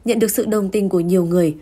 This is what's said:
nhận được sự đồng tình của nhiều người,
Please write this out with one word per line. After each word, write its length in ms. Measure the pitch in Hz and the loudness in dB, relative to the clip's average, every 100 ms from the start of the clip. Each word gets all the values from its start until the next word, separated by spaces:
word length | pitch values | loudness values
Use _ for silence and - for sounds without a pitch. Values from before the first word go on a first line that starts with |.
| 233 | -4
nhận 140 | 226 | 0
được 120 | 220 | 0
sự 140 | 233 220 | 0 -2
đồng 240 | 214 196 | -2 -2
tình 200 | 208 196 | -2 0
của 100 | 180 | 0
nhiều 260 | 170 185 170 | 0 0 2
người, 300 | 180 165 156 | 2 0 -2